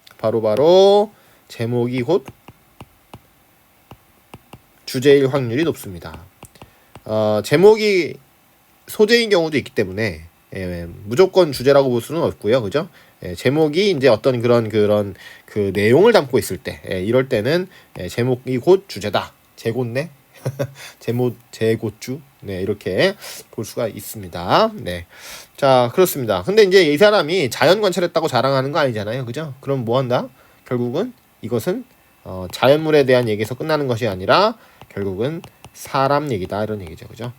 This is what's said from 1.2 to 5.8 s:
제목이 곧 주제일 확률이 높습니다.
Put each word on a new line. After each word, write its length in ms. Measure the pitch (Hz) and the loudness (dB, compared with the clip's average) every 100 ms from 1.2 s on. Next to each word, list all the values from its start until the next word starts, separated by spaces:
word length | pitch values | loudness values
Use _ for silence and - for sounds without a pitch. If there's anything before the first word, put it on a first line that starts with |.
| _ _ _ | _ _ _
제목이 540 | - 117 120 120 127 | -8 -4 -2 -2 -4
곧 220 | 120 127 - - - _ _ _ - _ _ - _ _ _ _ _ _ _ - _ _ _ - _ - _ _ - | -2 -2 -4 -20 -20 _ _ _ -20 _ _ -20 _ _ _ _ _ _ _ -20 _ _ _ -20 _ -20 _ _ -10
주제일 420 | 131 139 143 135 | 0 4 6 4
확률이 360 | 143 123 123 | 0 -2 -2
높습니다. 640 | 165 - | -4 -6